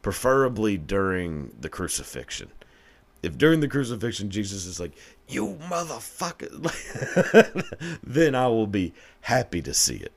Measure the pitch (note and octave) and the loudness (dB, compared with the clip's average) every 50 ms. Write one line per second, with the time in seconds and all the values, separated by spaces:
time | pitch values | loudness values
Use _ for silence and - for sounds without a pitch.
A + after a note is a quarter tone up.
0 | - G#2 F#2+ - - B2+ C3 C3+ C3+ B2+ B2 G2 A2 G#2+ G2+ F2+ D2+ C#2+ G2 G2 | -2 -4 -4 0 2 4 4 6 4 2 2 2 2 2 2 0 -2 0 0 2
1 | F#2+ F#2+ F#2 F2+ F2+ E2+ D#2 D2+ C#2 G#1 - A1+ C2 D2+ - - F2+ D#2+ - - | 2 2 0 0 -2 -4 -4 -6 -8 -10 -12 -10 -12 -10 -6 -6 -6 -4 -4 -6
2 | - - - C2 B1 - - - - - - - - _ _ _ _ - - _ | -6 -8 -12 -12 -10 -10 -12 -12 -12 -14 -18 -20 -20 _ _ _ _ -20 -20 _
3 | _ _ _ _ - F2 D2 A#1+ C#3 D#3+ E3 D#3+ D3 C3+ B2 C#3+ C3+ A#2 B2 A2 | _ _ _ _ -8 -6 0 4 6 6 6 6 2 0 0 -2 -2 -2 -4 -4
4 | A2 A#2+ A2 - G#2 G2+ F#2 G#2+ G#2 F#2 G2 G2 F2 F#2 F2+ E2+ F2 D#2+ - - | -4 -4 -4 -4 -6 -4 -2 -2 -4 -4 -6 -8 -8 -10 -8 -8 -10 -10 -10 -16
5 | - - - _ _ - C3+ - G#3+ G#3 F#3+ D#3 D#3 F3+ F3 E3+ F3 D#3+ C3+ A2+ | -20 -20 -20 _ _ -8 -6 -4 -4 -4 -6 -10 -8 -6 -4 -4 -4 -6 -10 -12
6 | - - - - F#3 F3 - - - - - D#3+ D#3 E3 - - - - - - | -12 -16 -8 -8 -8 -8 -6 -10 -14 -14 -12 -6 -4 -4 -4 -6 -12 -10 -8 -8
7 | - - - F#3 - - - A3 A3 - - - - - - - D#3+ F3 D#3+ - | -8 0 2 2 2 8 8 8 8 8 0 -8 -8 -8 -12 -10 -10 -10 -10 -10
8 | - - A#2+ D3+ E3 A2+ A#2 B2+ B2+ B2 A#2 A2+ A2 G2+ G2 G2+ F2+ E2 - - | -10 -2 2 4 4 4 4 4 4 4 4 4 2 2 2 0 0 0 -4 -12
9 | - - - _ - - A#2 B2+ A#2+ - - E2+ C#2 C2+ - - - - A#1+ - | -20 -20 -20 _ -2 0 0 0 0 0 -4 -6 -4 -2 0 2 2 2 0 -6
10 | G1+ - _ | -10 -14 _